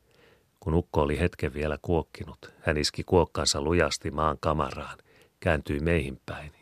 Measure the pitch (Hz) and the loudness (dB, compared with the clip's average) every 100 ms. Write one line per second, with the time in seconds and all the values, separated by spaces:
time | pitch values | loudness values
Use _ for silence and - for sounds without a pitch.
0 | _ _ _ _ _ _ 85 82 - - | _ _ _ _ _ _ 0 0 2 0
1 | 73 73 87 - 73 73 76 71 - 85 | 2 2 0 0 -6 -2 -4 -4 0 0
2 | - - - - - - - 76 73 - | 0 -10 -16 -16 -20 -6 -2 0 0 -4
3 | - 90 80 - 71 76 73 87 76 - | 2 4 4 0 -2 0 2 2 2 0
4 | 80 71 78 71 82 76 67 69 71 - | -6 0 0 0 0 0 -2 -6 -12 -14
5 | _ _ _ - 92 76 - 71 82 85 | _ _ _ -4 0 0 0 -2 2 0
6 | 67 62 - - 76 - | 0 -8 -12 -12 -14 -18